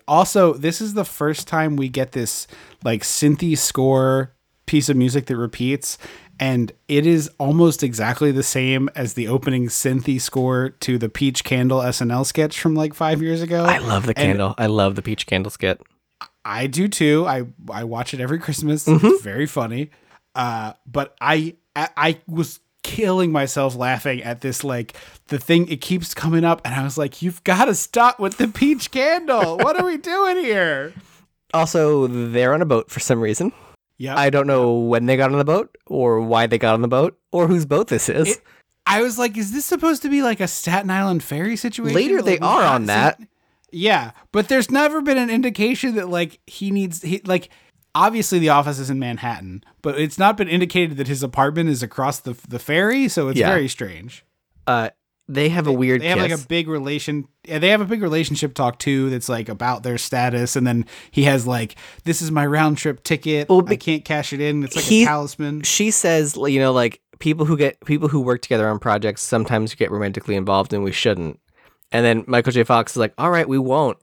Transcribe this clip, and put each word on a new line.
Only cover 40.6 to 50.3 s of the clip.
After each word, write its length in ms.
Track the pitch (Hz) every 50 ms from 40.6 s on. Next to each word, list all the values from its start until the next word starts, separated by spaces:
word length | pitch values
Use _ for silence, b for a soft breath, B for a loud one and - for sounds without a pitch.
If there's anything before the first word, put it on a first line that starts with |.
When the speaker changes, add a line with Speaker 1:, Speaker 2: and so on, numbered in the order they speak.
| - 170 175 196 202 185
Speaker 1:
Island 320 | 185 196 196 196 180 156 -
ferry 320 | - 139 151 180 220 233
situation?" 400 | - - 233 - 247 226 143 143
Speaker 2:
Later 200 | 185 254 339 392
Speaker 1:
Like, 80 | 302 190
Speaker 2:
they 60 | 190 180
Speaker 1:
we've 100 | 165 170
Speaker 2:
are 180 | 185 240 254
Speaker 1:
not 140 | 190 147 131
Speaker 2:
on 100 | 120 110
that. 300 | 101 104 110 131 156 -
Speaker 1:
seen, 100 | - 220 - _ _ _ _ _ _ _ _
yeah, 400 | 175 165 190 220 196 147 120 113 b b b _
but 160 | - 208 208 -
there's 200 | 269 262 214 -
never 320 | 254 277 302 294 302 311
been 160 | 277 294 269
an 120 | 254 247 233
indication 640 | 226 240 254 247 196 196 214 240 254 - 262 254 220
that, 140 | 208 180 180
like, 300 | 175 170 175 165 - _ _
he 260 | - - - 196 196
needs, 300 | 196 202 196 175 160 -
he, 200 | - 160 185 - -
like, 240 | 190 185 175 - b b b b b b _ _ _ -
obviously 440 | 156 190 226 226 226 208 - 190 175
the 100 | 160 156
office 300 | 143 147 143 147 139 131
is 100 | 135 135
in 100 | 135 135
Manhattan, 640 | 127 120 117 - 127 120 110 101 95 92 92 104 b b b _
but 160 | - 147 131 147
it's 180 | 156 147 - 190
not 160 | 196 208